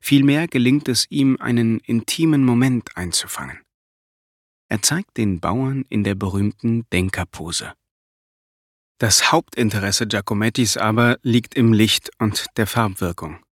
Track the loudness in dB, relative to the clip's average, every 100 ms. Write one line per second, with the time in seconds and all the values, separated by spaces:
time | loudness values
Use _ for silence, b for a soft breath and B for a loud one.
0 | 4 4 4 2 0 0 2 2 0 -2
1 | -2 0 2 0 0 0 2 -2 -2 -4
2 | -2 0 2 4 4 4 2 0 -6 -10
3 | -6 -6 -6 -10 -12 -14 _ _ _ _
4 | _ _ _ _ _ _ _ -2 0 -2
5 | -4 -2 -2 0 -2 -2 -2 -4 -4 -2
6 | -2 -2 -2 -2 -2 -2 -2 -2 -2 -2
7 | -2 -4 -8 -8 -8 -8 -10 -16 _ _
8 | _ _ _ _ _ _ _ _ _ _
9 | 2 2 4 2 0 -2 0 0 -2 -2
10 | -2 -4 -4 -2 -2 0 -2 0 0 2
11 | 2 2 0 0 0 0 4 6 4 2
12 | -6 -4 -4 -4 -8 -4 -2 0 -2 -2
13 | -6 -6 -12 -14 _